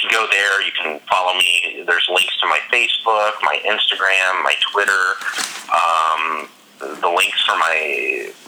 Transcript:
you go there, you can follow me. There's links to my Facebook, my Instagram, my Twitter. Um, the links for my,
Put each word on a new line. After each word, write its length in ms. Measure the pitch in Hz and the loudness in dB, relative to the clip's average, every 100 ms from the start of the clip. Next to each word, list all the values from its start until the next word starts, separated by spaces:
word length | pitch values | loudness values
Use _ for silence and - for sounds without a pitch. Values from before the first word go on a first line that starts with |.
you 80 | - | 2
go 160 | 110 107 | 0 2
there, 320 | 101 101 98 | 2 2 2
you 100 | 92 | 0
can 260 | - 82 73 - | -4 -6 -8 -2
follow 300 | 98 90 90 | 0 2 2
me. 460 | 90 87 85 80 85 | 2 2 0 -4 -2
There's 220 | 85 - | 0 2
links 260 | 90 - - | 2 0 0
to 60 | 90 | 0
my 100 | 78 - | 0 0
Facebook, 640 | 120 120 - 113 107 104 - | 0 2 0 2 2 2 0
my 180 | 76 76 | -2 0
Instagram, 800 | 98 107 - 101 95 95 92 92 | -2 0 0 0 2 2 2 0
my 120 | 73 73 - | 0 0 0
Twitter. 420 | 107 101 98 92 - - - - - - | 0 0 2 0 -2 -6 -6 -6 -8 -2
Um, 800 | 85 85 82 80 80 80 78 - - - - 69 78 | 0 2 2 2 0 -2 -4 -8 -16 -20 -14 -12 -4
the 80 | - | 0
links 320 | - - - | 2 2 0
for 120 | - 95 | 0 0
my, 720 | 82 80 78 64 65 62 - - | 0 0 -2 -2 -4 -4 -8 -14